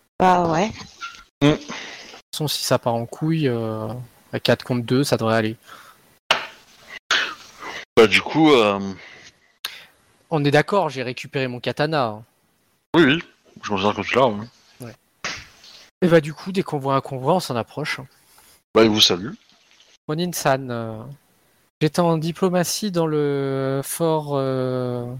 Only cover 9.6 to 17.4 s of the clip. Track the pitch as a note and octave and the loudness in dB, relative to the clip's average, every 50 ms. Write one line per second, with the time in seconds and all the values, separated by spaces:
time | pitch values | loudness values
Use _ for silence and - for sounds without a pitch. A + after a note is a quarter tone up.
9.6 | - - - - - - _ _ _ _ _ _ _ _ E3 D3+ C#3+ C#3+ C#3 D3 | -16 -16 -16 -16 -20 -20 _ _ _ _ _ _ _ _ -2 0 2 4 4 4
10.6 | D3+ - G#3 G3+ F3 D3+ B2+ C3+ B2 B2 B2 - - C#3 - C#3+ C3 B2+ B2 B2 | 4 4 2 0 0 0 -2 -6 -6 -8 -8 -10 -12 -8 -6 -4 -4 -4 -6 -6
11.6 | - B2 A#2+ - D3 D3+ D#3+ D3 B2+ A2+ G#2+ G#2+ A#2+ _ _ _ _ _ _ _ | -6 -6 -2 -2 -2 -2 0 0 0 -2 -4 -8 -14 _ _ _ _ _ _ _
12.6 | _ _ _ _ _ _ - E3 E3 B2+ - E3+ - - _ _ _ _ _ - | _ _ _ _ _ _ 4 4 6 6 4 2 -2 -8 _ _ _ _ _ -16
13.6 | - - G#2 F#2+ G2 G#2 G2+ G#2 F#2+ - - A#2 C#3 B2 G#2 G2+ G#2+ B2 _ _ | -8 -4 -4 0 0 0 0 0 -4 0 2 2 4 2 2 -2 -6 -12 _ _
14.6 | _ _ _ _ C3 A#2 A2 - _ _ _ _ - - - - - - - _ | _ _ _ _ -18 -18 -18 -20 _ _ _ _ -10 -10 -10 -10 -14 -18 -20 _
15.6 | - - - - - - _ _ - F3 E3 E3 D3 D#3 D3+ - - F#3+ F#3 G3 | -20 -20 -20 -20 -20 -20 _ _ 2 4 4 4 4 2 -6 -12 -12 -6 -4 -2
16.6 | F3 - D#3 C#3+ C3 C#3 C3+ C3+ - - C#3+ B2+ C3 C#3 F3+ F#3 | -2 -2 -4 -4 -2 0 0 0 0 -2 -8 -4 0 2 2 2